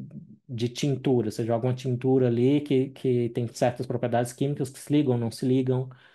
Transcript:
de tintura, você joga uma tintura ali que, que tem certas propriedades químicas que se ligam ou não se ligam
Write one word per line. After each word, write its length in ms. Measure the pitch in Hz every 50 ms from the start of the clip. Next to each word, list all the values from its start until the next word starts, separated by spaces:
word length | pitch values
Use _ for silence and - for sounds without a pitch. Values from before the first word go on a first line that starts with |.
| 131 - - - - - - - _ -
de 200 | 131 110 120 123
tintura, 600 | 127 - - 147 135 127 127 143 131 120 113 107
você 140 | - - 120
joga 220 | 110 117 117 120
uma 80 | 127 123
tintura 540 | 127 - 135 123 123 - 131 131 127 127 123
ali 340 | 117 117 120 131 143 147 147
que, 260 | - 139 131 135 135
que 380 | - - - 135 123 123 120 117
tem 160 | 120 127 120 113
certas 380 | - - 131 123 123 - 127
propriedades 460 | 127 123 120 - 120 117 117 123 123 -
químicas 380 | - 139 139 143 143 143 127
que 80 | - -
se 120 | - - 147
ligam 220 | 147 147 127 123
ou 40 | 120
não 100 | 117 113
se 140 | - - -
ligam 460 | 127 127 135 127 127 127 127 127 127 - - - -